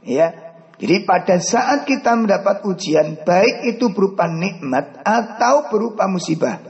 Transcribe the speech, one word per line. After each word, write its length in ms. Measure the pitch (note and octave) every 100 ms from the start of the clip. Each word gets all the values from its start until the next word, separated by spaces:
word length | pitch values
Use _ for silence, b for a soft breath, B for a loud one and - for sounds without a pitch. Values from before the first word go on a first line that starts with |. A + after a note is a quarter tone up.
| -
Ya, 480 | C3 E3 E3+ - - - -
jadi 240 | G#2 F#3+
pada 400 | - F3+ F#3 F3+
saat 480 | - A#3 B3+ C#4 -
kita 240 | C4 -
mendapat 480 | A#3 A3 G3 G3 G3+
ujian, 640 | G#3 F3+ - D#3 D#3 D#3+ -
baik 400 | F3+ A3+ A#3+ B3+
itu 240 | A3+ B3
berupa 400 | F#3 G3 G3 E3+
nikmat 720 | E3 F#3 - C#3+ B2+ C#3+ -
atau 720 | E3 A3+ A3 - A#3+ C#4+ D4
berupa 320 | G#3+ A3+ G#3+ G3
musibah 560 | F#3 - E3 B2+ G#2+